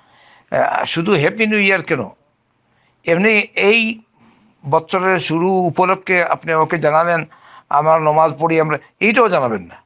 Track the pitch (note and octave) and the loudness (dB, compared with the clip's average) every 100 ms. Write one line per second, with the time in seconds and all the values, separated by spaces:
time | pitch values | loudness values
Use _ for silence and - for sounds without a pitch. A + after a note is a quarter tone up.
0 | _ _ _ _ - C3 - - - E3 | _ _ _ _ -6 -2 -2 -2 -4 -4
1 | E3+ F#3 D3+ G#3+ G#3+ G#3+ G3 F#3+ - D3 | 0 2 0 0 -2 0 0 0 -2 -4
2 | G#2 - _ _ _ _ _ _ _ _ | -6 -12 _ _ _ _ _ _ _ _
3 | - E3+ G#3+ G#3+ G3 - F#3+ A3+ A3 A3+ | -2 0 2 0 -2 -2 0 2 0 -6
4 | _ _ _ _ _ _ C#3+ D#3+ D#3+ F#3 | _ _ _ _ _ _ -2 -2 0 -2
5 | F#3 F#3 - D#3+ F3+ F#3+ F3+ C#3 F#3 F#3+ | 0 -2 -2 -2 0 0 0 0 0 0
6 | - F3+ E3+ D#3 D#3+ D#3+ D#3+ E3+ D3+ D#3 | 0 0 0 -2 -2 -2 0 0 0 2
7 | E3+ E3+ D#3 - - - - C#3+ D#3 D#3+ | 2 -2 -4 -16 -20 -20 -4 0 2 2
8 | D#3 D3+ D#3+ C#3 E3 D#3+ D#3 D3 - - | 2 2 2 0 0 0 0 -2 -8 -4
9 | G3+ A#3 A3+ E3+ B2+ G#2+ F2 - | 0 2 2 2 0 -4 -10 -20